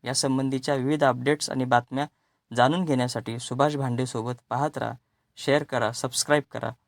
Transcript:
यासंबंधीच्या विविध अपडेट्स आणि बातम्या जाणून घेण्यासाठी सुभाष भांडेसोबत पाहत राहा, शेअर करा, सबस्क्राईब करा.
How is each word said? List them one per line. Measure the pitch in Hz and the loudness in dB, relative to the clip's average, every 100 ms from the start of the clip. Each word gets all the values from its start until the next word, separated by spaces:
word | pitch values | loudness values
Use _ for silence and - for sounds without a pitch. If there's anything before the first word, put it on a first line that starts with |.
यासंबंधीच्या | 120 135 139 131 135 131 131 139 | -4 -2 0 0 0 -2 -2 -2
विविध | 131 151 | 0 4
अपडेट्स | 143 123 127 151 - | 2 2 0 0 -2
आणि | 131 127 | -2 2
बातम्या | 123 120 131 147 _ _ _ _ 120 | 2 2 -6 -6 _ _ _ _ 4
जाणून | 127 170 170 | 4 4 2
घेण्यासाठी | 131 123 117 113 117 | 2 0 -2 -6 -8
सुभाष | - 127 143 147 | -6 0 2 2
भांडेसोबत | 135 120 127 117 113 123 _ | -2 -2 -2 -4 -6 -8 _
पाहत | 123 151 139 | -4 -4 -4
राहा, | 117 123 _ _ _ - | -6 -8 _ _ _ -8
शेअर | - 143 | 0 0
करा, | 147 127 110 | 2 0 0
सबस्क्राईब | 120 131 - - 147 - | -2 -6 -6 0 0 0
करा. | 113 117 120 | -8 -8 -10